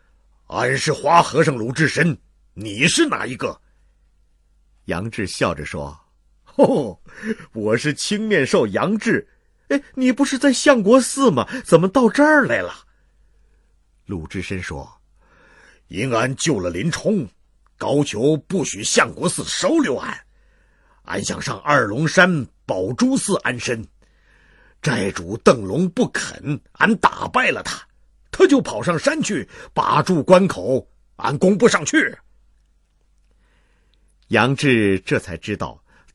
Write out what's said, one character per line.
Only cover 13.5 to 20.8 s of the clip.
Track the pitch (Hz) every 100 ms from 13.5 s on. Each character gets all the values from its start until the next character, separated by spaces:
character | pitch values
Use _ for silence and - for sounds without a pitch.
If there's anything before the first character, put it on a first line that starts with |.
| _ _ _ _ _ -
鲁 | 92 76
智 | 98
深 | 90 95
说 | - 73 - - _ _ _ _ _ _ _ _ -
：“因 | - 131
俺 | 113 127 135
救 | - 110
了 | 90
林 | 85 156
冲， | - 170 208 113 _ _ _ _ -
高 | 101 147
俅 | 147 104 139 156 -
不 | 185
许 | 131 98
相 | 110 - 127
国 | - 170
寺 | -
收 | - - - 330
留 | 214 110
俺， | - - - _ _ _ _ _